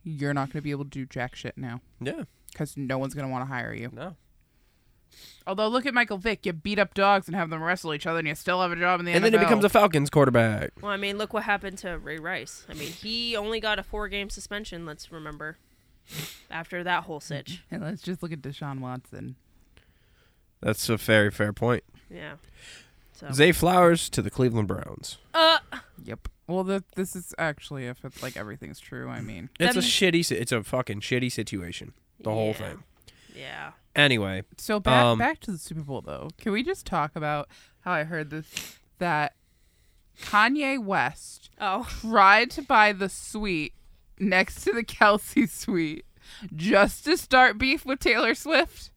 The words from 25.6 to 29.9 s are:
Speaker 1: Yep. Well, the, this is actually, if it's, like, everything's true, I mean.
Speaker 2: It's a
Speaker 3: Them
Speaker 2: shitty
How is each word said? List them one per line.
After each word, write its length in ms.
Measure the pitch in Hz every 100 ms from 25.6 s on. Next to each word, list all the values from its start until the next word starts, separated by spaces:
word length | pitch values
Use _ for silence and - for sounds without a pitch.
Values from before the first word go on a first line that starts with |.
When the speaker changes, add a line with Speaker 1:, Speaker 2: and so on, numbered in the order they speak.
| - 254 - -
Speaker 1:
Yep. 240 | 135 113 - _ -
Well, 180 | 185
the, 200 | 185 196 - -
this 200 | 185 185
is 180 | 175 -
actually, 480 | 160 147 - 139 123
if 180 | 123
it's, 180 | 131 -
like, 140 | 127 -
everything's 420 | 107 135 - -
true, 280 | - 127 127
I 140 | 120
mean. 260 | 110 95 - -
Speaker 2:
It's 140 | 175
a 60 | 165
Speaker 3:
Them 80 |
Speaker 2:
shitty 360 | 170